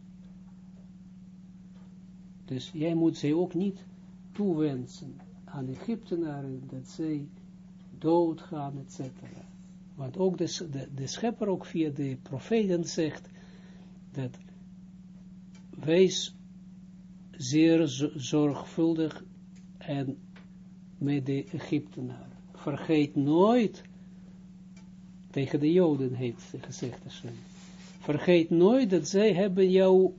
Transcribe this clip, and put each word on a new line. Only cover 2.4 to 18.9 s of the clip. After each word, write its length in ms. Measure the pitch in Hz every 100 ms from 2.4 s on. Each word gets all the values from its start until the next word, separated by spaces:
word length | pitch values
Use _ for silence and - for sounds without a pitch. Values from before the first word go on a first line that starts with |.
Dus 260 | - 127 -
jij 200 | 160 160
moet 220 | 165 165 156
zij 160 | 147
ook 220 | 160 180
niet 300 | 170 196 190 - - - - -
toewensen 880 | - 202 156 151 127 123 - 135 127 - -
aan 240 | - 147 131
Egyptenaren, 920 | 131 - 226 - 170 160 143 135 131 135
dat 220 | 131 -
zij 400 | - 160 151 143 - - - - - - -
doodgaan, 800 | 156 170 170 160 - 156 139 139
et 140 | 135
cetera. 560 | - 131 - 120 - - - - - -
Want 240 | - 131 185
ook 200 | 190 175
de, 80 | 165
s-, 180 | - 170
de, 180 | 135 135
de 120 | 135 131
schepper 420 | - 226 - 202
ook 180 | 175 -
via 240 | 170 156
de 260 | 139 139 127
profeten 600 | - 135 - 226 202 175
zegt, 440 | 165 - 156 - - - - - - - - - -
dat 280 | 135 127 - - - - - - - - - - - - - -
wees 640 | - 135 170 190 - - - - - - - - - - - -
zeer 580 | - 127 151 165 165 156
z-, 260 | 127 147
zorgvuldig 1120 | 151 123 151 147 139 - - 165